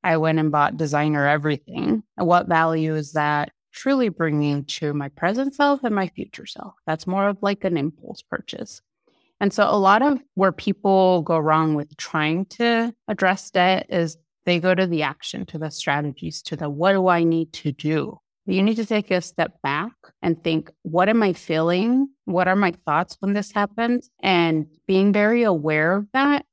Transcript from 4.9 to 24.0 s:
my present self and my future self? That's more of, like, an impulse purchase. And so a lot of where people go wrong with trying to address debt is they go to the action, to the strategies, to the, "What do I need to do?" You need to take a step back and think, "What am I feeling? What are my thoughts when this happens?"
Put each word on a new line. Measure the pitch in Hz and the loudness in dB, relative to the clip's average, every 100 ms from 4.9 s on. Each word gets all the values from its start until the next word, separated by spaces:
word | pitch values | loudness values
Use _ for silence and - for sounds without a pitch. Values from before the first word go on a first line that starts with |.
my | 147 139 | -4 -8
present | - 170 226 269 | -4 -2 0 -4
self | 277 285 285 | 0 0 2
and | 254 | 0
my | 208 190 | -2 -4
future | - - - - | -6 -14 -14 -18
self? | - - - - | -16 -18 -14 -6
That's | 160 - | -6 -4
more | 190 202 | 0 0
of, | 196 | 0
like, | 202 202 190 | -2 -2 -2
an | 170 | -2
impulse | 143 - - - | -2 -6 -18 -18
purchase. | - - - - - - _ _ _ _ _ _ | -10 -10 -10 -14 -14 -16 _ _ _ _ _ _
And | 202 | -2
so | - 208 | 2 2
a | 208 | 4
lot | 190 208 | 6 6
of | 277 269 - - | 4 0 -4 0
where | 190 | 0
people | 175 - 190 196 190 185 180 | 0 -4 -2 2 4 4 4
go | 156 165 | 2 0
wrong | 156 156 156 151 | 2 2 2 -2
with | 147 143 | -4 -14
trying | - 160 151 165 190 | -6 -2 0 -2 -6
to | - 233 233 233 - - | -4 0 0 -2 -6 -10
address | 214 185 185 - | 0 0 0 -2
debt | 190 180 185 - | 2 2 2 -2
is | - 165 - _ _ - | -2 -2 -6 _ _ -2
they | 175 | 0
go | 180 | 2
to | 185 185 | 0 0
the | 165 | 0
action, | 147 - - - 170 | -2 -6 -12 -12 -10
to | 160 | -8
the | 156 | -8
strategies, | - - 143 147 139 160 - | -6 -4 -2 -4 -8 -12 -12
to | - 147 | -12 -8
the, | 151 | -8
"What | 143 180 | -2 2
do | 196 185 | 2 4
I | 170 | 2
need | 170 165 160 | 2 0 -4
to | - 156 | -6 -6
do?" | 135 151 156 117 - _ _ - | -4 -2 -2 -4 -10 _ _ -4
You | 190 | 0
need | 196 226 | 2 0
to | 220 | -2
take | 214 202 | -2 0
a | 180 | -2
step | - - 160 _ | -2 -4 -4 _
back | 139 143 208 _ - _ | -4 -2 -4 _ -20 _
and | 170 160 | -4 -2
think, | 165 160 156 _ | 0 -2 -4 _
"What | - 165 190 | -4 0 2
am | 226 | 4
I | 208 | 2
feeling? | 175 - 160 165 180 226 254 277 _ - | -2 -2 0 2 0 2 0 0 _ -4
What | 175 180 | 0 2
are | 190 | 2
my | 196 165 - | 0 -2 -2
thoughts | 151 180 - | -2 -2 -6
when | 196 | -4
this | 202 202 | -4 -4
happens?" | 208 202 208 233 247 | -4 -4 -2 -2 -2